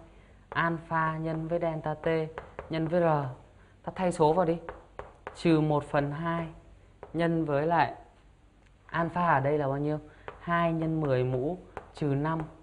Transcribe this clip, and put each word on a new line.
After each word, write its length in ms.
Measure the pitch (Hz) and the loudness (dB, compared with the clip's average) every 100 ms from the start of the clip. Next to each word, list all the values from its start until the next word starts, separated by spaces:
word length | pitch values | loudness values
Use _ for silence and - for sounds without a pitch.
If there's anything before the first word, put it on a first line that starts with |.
| - - - - - | -18 -20 -20 -20 -8
alpha 680 | - 170 165 - 165 160 160 | -2 0 -2 -2 0 0 -2
nhân 300 | 160 160 160 | -4 -4 -2
với 100 | 170 | -2
delta 360 | 170 156 156 | -2 -2 -4
T 120 | 151 165 160 156 - - - - | -4 0 0 -2 -8 -14 -16 -8
nhân 180 | 160 160 | -4 0
với 120 | 175 | 2
R. 40 | 170 151 135 127 - - - - | 2 2 -2 -8 -18 -20 -20 -14
Ta 80 | - | -12
thay 180 | - 185 | -4 -2
số 200 | 175 151 | 4 4
vào 140 | 165 165 | 4 2
đi. 120 | 170 - - - - - - - | 0 -4 -14 -16 -18 -18 -16 -18
Trừ 260 | - 175 160 | -2 4 4
một 240 | 156 147 | 4 2
phần 260 | 143 147 143 | 2 0 0
hai 360 | 147 170 165 160 - - - - - - | -4 -4 -4 -6 -12 -20 -20 -20 -20 -8
nhân 320 | 160 170 165 | 0 2 2
với 220 | 156 139 160 | 2 0 2
lại 280 | 170 123 - - - - - - - - - - | 4 2 0 -18 -20 -20 -20 -20 -20 -20 -20 -6
alpha 420 | 160 170 180 175 | -2 -2 0 4
ở 120 | 143 | 4
đây 180 | 135 151 | 4 2
là 100 | 139 | 2
bao 100 | 139 | 0
nhiêu? 200 | 147 151 - - - - | 0 -2 -6 -18 -18 -12
Hai 320 | - 170 170 | -2 2 2
nhân 280 | 165 160 160 | 2 0 0
mười 240 | 147 127 | 2 2
mũ 340 | 127 127 139 180 - - - | 2 0 -2 -6 -10 -16 -16
trừ 120 | - 147 | -4 0
năm. 360 | 139 151 165 156 - | 0 0 -2 -6 -10